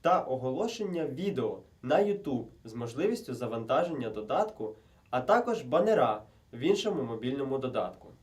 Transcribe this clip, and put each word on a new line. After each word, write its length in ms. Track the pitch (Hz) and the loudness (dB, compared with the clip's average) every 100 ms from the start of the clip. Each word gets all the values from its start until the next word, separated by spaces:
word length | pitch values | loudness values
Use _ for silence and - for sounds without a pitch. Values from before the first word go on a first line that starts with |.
та 200 | 165 - | 4 2
оголошення 840 | - 131 127 139 226 - 196 170 147 | 2 -2 -2 -2 -2 -2 -4 -2 -4
відео 540 | 131 196 - 107 - - _ | -2 -2 0 -2 -4 -14 _
на 140 | 127 160 | 2 4
YouTube 500 | 208 196 151 123 - - | 4 0 -2 -4 -6 -14
з 100 | 113 | -12
можливістю 600 | 117 117 123 202 240 - | -8 -6 0 0 0 -6
завантаження 760 | 117 117 113 107 139 175 147 113 | -6 -4 -4 0 2 2 -2 -4
додатку, 680 | 104 107 180 214 - 107 - _ _ _ | -6 -2 0 0 -2 -10 -10 _ _ _
а 120 | 127 | -2
також 400 | - 233 240 220 | 4 4 4 -2
банера 640 | 123 156 208 196 120 107 - _ _ | 2 4 6 4 4 0 -8 _ _
в 60 | 117 | -2
іншому 440 | 151 - 220 170 | 2 2 2 -2
мобільному 540 | 120 110 123 139 135 131 | -4 -4 -4 -2 -2 -2
додатку. 500 | 127 117 92 - - - | -2 -2 -4 -8 -20 -20